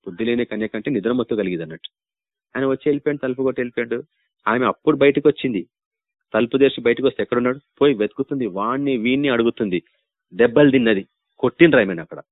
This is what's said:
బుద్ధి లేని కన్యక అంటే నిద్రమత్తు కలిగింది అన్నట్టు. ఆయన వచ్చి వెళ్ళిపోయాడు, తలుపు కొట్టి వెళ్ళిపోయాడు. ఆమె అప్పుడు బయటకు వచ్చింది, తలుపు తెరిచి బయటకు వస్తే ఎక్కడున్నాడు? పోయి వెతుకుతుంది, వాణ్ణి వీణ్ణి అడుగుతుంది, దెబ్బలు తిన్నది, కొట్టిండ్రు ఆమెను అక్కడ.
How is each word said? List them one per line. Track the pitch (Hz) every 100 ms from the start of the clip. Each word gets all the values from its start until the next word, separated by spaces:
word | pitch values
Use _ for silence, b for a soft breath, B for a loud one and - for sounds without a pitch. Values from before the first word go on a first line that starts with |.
| 98
బుద్ధి | 87
లేని | 113 120
కన్యక | 120 107 107
అంటే | 113 127
నిద్రమత్తు | 120 107 123 113
కలిగింది | 110 95 87
అన్నట్టు. | 80 80 - _ _ _ _ _ _ 123
ఆయన | 135
వచ్చి | 131 151
వెళ్ళిపోయాడు, | 143 151 147
తలుపు | 131 127
కొట్టి | 131 123
వెళ్ళిపోయాడు. | 120 - 117 120 156 _ _ _ -
ఆమె | 120 120
అప్పుడు | - - 143
బయటకు | 143 143 151
వచ్చింది, | - 131 104 - _ _ _ _ _ _
తలుపు | 110 117 135
తెరిచి | 135 -
బయటకు | 117 120 131
వస్తే | -
ఎక్కడున్నాడు? | 104 123 123 135 _ _
పోయి | 143
వెతుకుతుంది, | 117 104 - 135 139 117
వాణ్ణి | 90 107 135 143 127
వీణ్ణి | 113 135 143
అడుగుతుంది, | 117 117 - 107 87 _ _ _ _ _
దెబ్బలు | 90 120 117 147
తిన్నది, | 131 113 98 98 _ _ _
కొట్టిండ్రు | 123 - 165 139
ఆమెను | 98 87
అక్కడ. | - 110 -